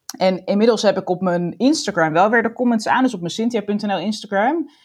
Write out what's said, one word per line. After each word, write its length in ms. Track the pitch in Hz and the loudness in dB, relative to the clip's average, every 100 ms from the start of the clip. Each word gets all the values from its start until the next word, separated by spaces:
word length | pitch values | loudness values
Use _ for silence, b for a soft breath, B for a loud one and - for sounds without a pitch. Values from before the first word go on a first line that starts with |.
| - - | -20 -2
En 260 | 190 185 | 0 0
inmiddels 380 | - 202 233 214 | -2 2 2 4
heb 160 | 208 190 | 0 0
ik 100 | 185 | -2
op 120 | 180 | -2
mijn 340 | 185 175 175 - | 0 -2 -4 0
Instagram 560 | 247 311 - 175 160 | 0 2 -2 0 2
wel 180 | 156 208 | 4 4
weer 120 | 233 | 2
de 100 | 220 | 0
comments 360 | 226 247 226 - | -2 0 0 2
aan, 140 | 247 | 2
dus 120 | 262 | 2
op 60 | 190 | -2
mijn 120 | 170 | -8
cynthia 280 | - 233 233 | -4 -2 -2
punt 220 | 202 208 | -4 -4
N 100 | 214 | -2
L 40 | 190 | -2
Instagram. 720 | 196 214 - 196 226 330 294 b | -4 -6 -4 0 0 0 -6 b